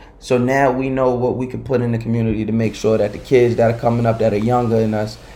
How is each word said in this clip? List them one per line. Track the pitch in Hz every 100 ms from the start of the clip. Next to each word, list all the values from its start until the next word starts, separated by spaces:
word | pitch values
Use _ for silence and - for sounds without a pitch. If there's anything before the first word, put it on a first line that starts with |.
| - -
so | - 123
now | 123 139 139
we | 127 135
know | 131 127
what | 123 123 110
we | 127
can | 117 117
put | 127
in | 120
the | 113
community | 117 113 113 107 107
to |
make | 113 113 -
sure | 107 110
that | 104
the | -
kids | - 131 117 110
that | 113 117
are |
coming | 120 120 117
up | 113
that | 110
are | 104
younger | 110 123 120 113
than | 110
us | 107 107 - -